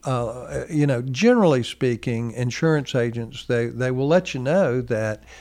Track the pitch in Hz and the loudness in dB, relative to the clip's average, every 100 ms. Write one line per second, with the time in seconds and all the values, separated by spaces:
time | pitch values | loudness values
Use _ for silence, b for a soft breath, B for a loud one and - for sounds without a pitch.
0 | - 127 117 123 139 139 - 151 143 123 | -4 -4 -4 -8 -8 -8 -4 2 2 2
1 | 127 127 233 247 185 131 113 - 127 117 | -2 2 4 6 6 4 0 -2 -2 0
2 | - 113 117 117 123 - 165 156 131 131 | -2 -4 -4 -4 -4 0 2 2 0 -2
3 | 120 117 117 123 - 120 117 120 127 127 | -2 -2 -8 -10 -2 -2 -2 -2 -2 0
4 | 139 180 180 131 127 180 165 127 120 110 | 2 2 2 -4 0 2 2 0 -2 -2
5 | 110 107 B B | -2 -4 B B